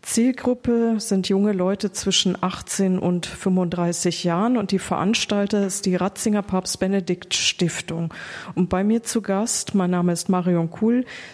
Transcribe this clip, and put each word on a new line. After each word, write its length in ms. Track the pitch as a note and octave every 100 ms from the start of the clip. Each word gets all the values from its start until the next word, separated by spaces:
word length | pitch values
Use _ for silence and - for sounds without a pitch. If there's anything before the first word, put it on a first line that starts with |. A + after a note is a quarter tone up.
Zielgruppe 920 | - - A#3+ B3+ - B3 - A#3 A#3 A3
sind 280 | - G3 F#3
junge 240 | G3 G3+
Leute 400 | G3 F3+ G3 G3+
zwischen 500 | - - F#3+ F#3+ F3
achtzehn 580 | F#3 - - - G3 F#3
und 260 | F3 F3+ E3+
fünfunddreißig 960 | - - F#3 F3+ F3 F3 E3+ F3+ E3
Jahren 320 | F3 E3+ A3 B3
und 160 | G3+
die 80 | F#3+
Veranstalter 840 | - F#3 F3 A3+ - G3+ G3+ G#3+ G3
ist 200 | F3+ -
die 120 | F3+
Ratzinger 440 | F3+ - - G#3
Papst 380 | G3+ F#3 F#3 -
Benedikt 540 | F#3+ G3 F3 F3+ -
Stiftung. 800 | - - - F3 - - E3 E3+ - - - - -
Und 140 | F3+
bei 160 | F#3 G3+
mir 180 | A3+
zu 180 | A3+ A#3
Gast, 540 | G3 G3 A#3 - - G3+
mein 160 | F3+
Name 220 | F3+ F3+
ist 160 | E3+ -
Marion 400 | F#3 F3+ E3+ E3
Kuhl, 340 | - A3 A#3+ B3 - -